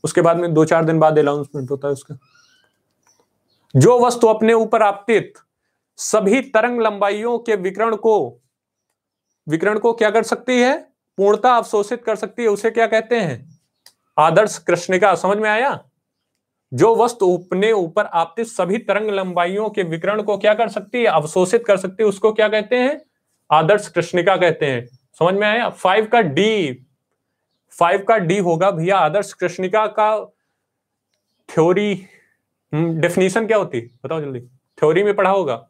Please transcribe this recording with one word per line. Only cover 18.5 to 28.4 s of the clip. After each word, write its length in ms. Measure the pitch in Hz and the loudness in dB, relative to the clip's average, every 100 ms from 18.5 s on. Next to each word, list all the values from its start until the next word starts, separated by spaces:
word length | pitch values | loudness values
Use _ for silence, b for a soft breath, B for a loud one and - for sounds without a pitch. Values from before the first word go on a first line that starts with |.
| - 180 220 | -4 -4 -4
तरंग 300 | - 196 214 | -2 -4 -2
लंबाइयों 580 | 196 185 180 175 196 214 | -4 -4 -2 -2 -2 -6
के 120 | 208 | -4
विकिरण 380 | 175 160 180 214 | -6 -4 -4 -4
को 140 | 208 202 | -4 0
क्या 160 | 208 | 2
कर 140 | 214 226 | 2 -2
सकती 300 | 214 208 247 | -4 -8 -2
है, 80 | 226 | 0
अवशोषित 580 | 156 156 185 180 233 233 | 0 0 -2 2 0 2
कर 100 | 190 | 0
सकती 260 | 190 185 | 0 -2
है, 60 | 214 | -2
उसको 240 | 196 220 | 2 0
क्या 160 | 214 214 | 2 0
कहते 300 | 214 214 247 | 0 -2 -2
हैं, 220 | 254 302 _ _ _ _ _ | -2 -4 _ _ _ _ _
आदर्श 380 | 151 160 208 - | 2 4 2 0
कृष्णिका 480 | 175 165 180 175 185 | -4 -2 0 0 2
कहते 300 | 175 156 147 | 2 0 -4
हैं। 200 | 123 123 _ _ _ | -4 -8 _ _ _
समझ 180 | 165 | 0
में 120 | 196 208 | 0 0
आया? 220 | 220 208 | -2 -4
फ़ाइव 360 | - 185 202 214 | -2 0 2 2
का 140 | 240 | 2
डी, 500 | 185 139 208 220 151 120 _ _ _ _ _ _ _ _ _ | 2 0 0 0 -4 -8 _ _ _ _ _ _ _ _ _
फ़ाइव 320 | - 170 196 196 | -2 0 0 0
का 80 | 226 | 0
डी 200 | 170 202 | 0 -2